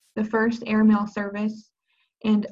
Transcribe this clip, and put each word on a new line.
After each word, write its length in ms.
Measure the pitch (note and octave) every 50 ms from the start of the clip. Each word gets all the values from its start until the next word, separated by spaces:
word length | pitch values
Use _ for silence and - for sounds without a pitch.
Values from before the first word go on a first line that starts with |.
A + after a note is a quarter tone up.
| _ _ _
the 80 | A3 G#3+
first 400 | G#3+ - A3 A3 A#3 A#3 A#3 - -
airmail 400 | A3 G#3+ G#3+ G#3+ G#3+ G#3 G#3 G#3+
service, 640 | - G#3 G3+ G3+ G3+ G#3 G#3+ G#3+ G#3+ G#3+ - _ _ _ _ _ _ _ _ _ _ _ -
and 200 | G#3+ G#3+ G#3 G#3 -